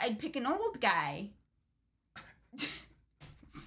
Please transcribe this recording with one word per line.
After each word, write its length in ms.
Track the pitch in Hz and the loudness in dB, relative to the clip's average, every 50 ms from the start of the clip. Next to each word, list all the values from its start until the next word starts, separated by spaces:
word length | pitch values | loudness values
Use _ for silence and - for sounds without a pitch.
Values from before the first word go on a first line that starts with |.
I'd 180 | - 247 220 208 | 2 2 0 0
pick 160 | 302 311 - | -2 -4 -2
an 100 | 277 240 | 0 2
old 340 | 262 330 403 440 453 - - | 2 2 2 2 0 0 4
guy. 500 | - 202 180 165 151 143 147 165 202 202 - - _ _ _ _ _ _ _ _ _ _ _ _ _ _ _ - - - - - _ _ - | 4 6 6 6 4 0 -2 -4 -6 -8 -10 -16 _ _ _ _ _ _ _ _ _ _ _ _ _ _ _ -18 -16 -16 -20 -20 _ _ -8
<laughs> 40 | 277 - - - - - - - - _ _ _ _ - - - - - - - - - | -6 -6 -4 -6 -8 -14 -18 -20 -20 _ _ _ _ -20 -20 -20 -20 -20 -14 -10 -10 -8